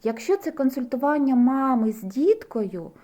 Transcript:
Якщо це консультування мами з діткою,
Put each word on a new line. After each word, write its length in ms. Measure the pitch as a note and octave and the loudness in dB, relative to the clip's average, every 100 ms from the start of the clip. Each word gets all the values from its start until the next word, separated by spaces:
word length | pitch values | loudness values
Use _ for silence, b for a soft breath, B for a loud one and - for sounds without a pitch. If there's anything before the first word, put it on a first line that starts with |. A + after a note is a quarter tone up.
Якщо 340 | A3 A3+ - G4 | -6 -4 0 0
це 140 | E4 | 0
консультування 840 | D#4 C4 C4+ B3 B3+ C#4+ D4 C4+ B3 | -2 -2 -2 -4 -2 0 2 2 4
мами 560 | B3 C4+ C4+ B3 A3 | 4 2 2 2 0
з 100 | G#3+ | -2
діткою, 880 | F#3+ B3 E4+ A4 - A#3 G3 F3+ E3 B | -8 0 2 2 -2 -6 -6 -8 -12 B